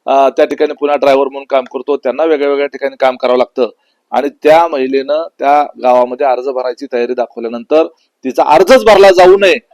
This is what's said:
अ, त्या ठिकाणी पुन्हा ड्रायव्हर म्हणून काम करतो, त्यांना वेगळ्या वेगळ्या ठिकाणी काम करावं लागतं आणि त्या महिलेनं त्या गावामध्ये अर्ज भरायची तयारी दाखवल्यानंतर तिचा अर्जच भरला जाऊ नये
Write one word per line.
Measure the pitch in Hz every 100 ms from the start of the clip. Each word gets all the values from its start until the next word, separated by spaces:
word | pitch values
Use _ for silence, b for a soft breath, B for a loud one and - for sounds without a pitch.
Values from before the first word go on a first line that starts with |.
| 123
अ, | 135 135
त्या | 139
ठिकाणी | 143 143 151
पुन्हा | 139 143 143
ड्रायव्हर | 139 135 135
म्हणून | 139
काम | 139 135
करतो, | 123 131 143 139
त्यांना | 131 131
वेगळ्या | 165 147 143
वेगळ्या | 139 143
ठिकाणी | 135 139 135
काम | 131 127
करावं | 127 127
लागतं | 120 - 110 - _ _ -
आणि | 120 143
त्या | - 151 160 170
महिलेनं | 143 131 135 135 156 165 -
त्या | 139 147 143 -
गावामध्ये | 123 123 123 127 139
अर्ज | 123 135
भरायची | 127 127 123 139
तयारी | 123 120
दाखवल्यानंतर | 123 117 120 117 117 113 151 160 _ _ _
तिचा | 131 165 143
अर्जच | 156 196 262
भरला | 214 196 196
जाऊ | 180 180 196
नये | 190 147 _